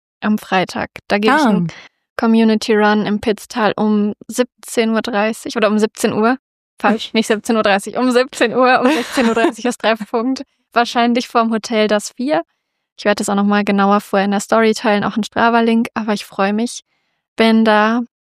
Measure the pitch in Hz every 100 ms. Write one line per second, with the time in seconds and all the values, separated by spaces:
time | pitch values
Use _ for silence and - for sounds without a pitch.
0 | _ _ 208 214 - 190 175 220 - -
1 | - 208 220 294 262 185 170 - - _
2 | _ - 233 226 220 220 - 214 208 214
3 | 190 208 247 208 - 247 208 - 214 214
4 | 208 - - 233 247 _ - - 220 220
5 | 226 214 214 226 302 240 208 214 214 -
6 | 220 208 220 262 _ _ _ _ 208 214
7 | - 220 - 214 - 226 214 196 214 -
8 | 254 240 254 - 233 269 254 254 247 311
9 | 254 - 233 226 262 226 240 - 214 226
10 | 208 240 240 262 - _ _ 226 240 247
11 | 240 240 - 240 226 220 - 220 214 208
12 | - - 254 311 - _ _ _ _ -
13 | 208 208 214 202 202 208 202 202 196 202
14 | - 202 202 202 - 226 220 214 233 208
15 | 208 220 208 - 233 233 226 226 233 -
16 | 220 202 - - 196 208 240 - - _
17 | _ _ _ - 226 226 220 214 214 233
18 | 240 _